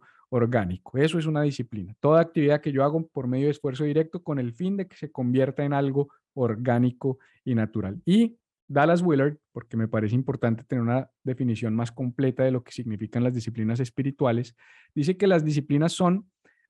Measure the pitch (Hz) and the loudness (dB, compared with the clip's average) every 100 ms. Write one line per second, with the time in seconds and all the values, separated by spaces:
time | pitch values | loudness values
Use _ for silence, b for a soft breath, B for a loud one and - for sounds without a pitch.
0 | b b b 123 117 123 95 92 - 127 | b b b 0 2 2 0 -6 -6 0
1 | 156 165 156 151 147 135 117 107 92 107 | 0 0 -2 0 0 -2 -8 -8 -10 -2
2 | 143 160 170 - 143 147 151 135 143 160 | 4 4 4 2 2 2 0 0 2 0
3 | 160 - 123 127 143 143 147 131 151 147 | -4 -6 -4 0 0 0 -4 -4 0 0
4 | 160 180 165 143 123 117 180 196 190 - | -2 -6 -6 -4 -4 -4 -4 -4 -6 -10
5 | 151 - 123 131 131 131 143 143 139 135 | -12 -4 0 2 2 0 -2 0 0 0
6 | 143 b _ - 120 107 123 120 123 120 | -4 b _ -2 -2 0 0 2 2 0
7 | 139 127 b b - 117 110 113 95 101 | -6 -6 b b -2 -2 0 -4 -6 -6
8 | - 202 233 233 _ _ _ 139 151 175 | 0 2 2 -2 _ _ _ 2 4 4
9 | 175 143 143 151 _ - - 117 110 110 | 2 2 2 -2 _ -16 -8 -4 -2 0
10 | 107 120 131 - 117 113 - 131 117 127 | 0 0 -2 -2 -2 -2 -4 -4 0 -2
11 | 135 _ 135 123 127 110 113 110 117 - | -4 _ -8 -4 -2 -2 -2 -2 -4 -6
12 | 127 120 131 - 131 127 - - 117 104 | -8 -2 -2 2 0 0 -6 -12 -10 -8
13 | 107 127 123 123 113 117 110 117 127 - | -6 -2 0 -2 -6 -4 -4 -2 -4 -4
14 | 139 135 127 117 127 _ b b b - | -6 0 0 0 -4 _ b b b -4
15 | 147 185 202 175 156 147 143 143 165 - | -2 0 2 2 2 -2 0 0 0 2
16 | 180 190 - _ b b | 0 0 -4 _ b b